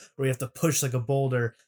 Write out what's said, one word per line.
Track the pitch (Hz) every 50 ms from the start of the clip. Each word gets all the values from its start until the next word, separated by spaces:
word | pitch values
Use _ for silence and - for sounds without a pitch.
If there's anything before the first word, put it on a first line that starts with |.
| - - _
or | - 135
you | 131
have | 127 -
to | 135 117
push, | - - - 160 - - -
like, | 131 120
a | 127
boulder, | 117 110 139 139 139 131 127 123 120 113 - _ _